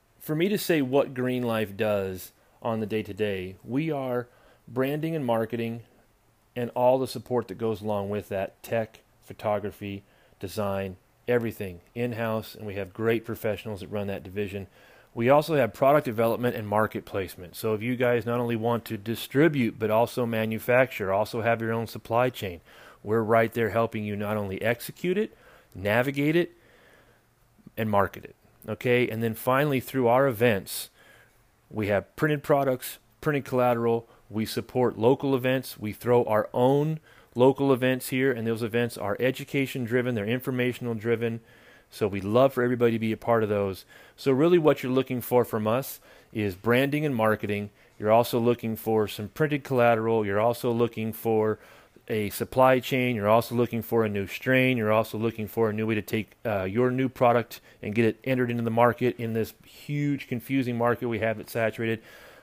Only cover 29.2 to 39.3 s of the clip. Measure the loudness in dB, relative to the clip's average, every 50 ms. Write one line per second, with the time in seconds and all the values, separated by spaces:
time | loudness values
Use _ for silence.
29.2 | -4 -4 -4 -2 0 0 2 2 2 2 0 -2 -2 -2 0 2 4 4 6 4
30.2 | 4 2 2 4 4 4 4 2 -2 -6 -10 -10 -12 -12 _ _ -20 -20 -20 -20
31.2 | -20 _ _ _ _ _ _ _ _ -10 -6 -4 -2 0 0 0 0 -4 _ -2
32.2 | 0 0 0 0 0 2 2 2 2 0 -2 -2 -4 -10 -14 -16 _ _ _ _
33.2 | -2 -2 -2 -2 -2 -2 0 2 4 4 2 2 2 2 0 0 -2 -6 -16 -20
34.2 | _ -8 -6 -4 -4 -4 -4 -6 -6 -4 0 0 2 2 2 2 4 4 4 4
35.2 | 2 0 0 0 0 0 0 -2 -2 -6 -10 -8 -8 -8 -8 -4 2 4 4 4
36.2 | 4 4 2 0 0 0 2 2 4 4 4 4 2 0 -4 -6 -10 -16 -20 -20
37.2 | -20 _ 2 4 6 6 6 4 2 2 2 2 2 0 0 -2 -2 -4 -2 0
38.2 | 2 0 0 0 -2 -2 -2 -2 -2 -2 0 0 0 -2 -4 -6 -4 -4 -2 0
39.2 | 0 0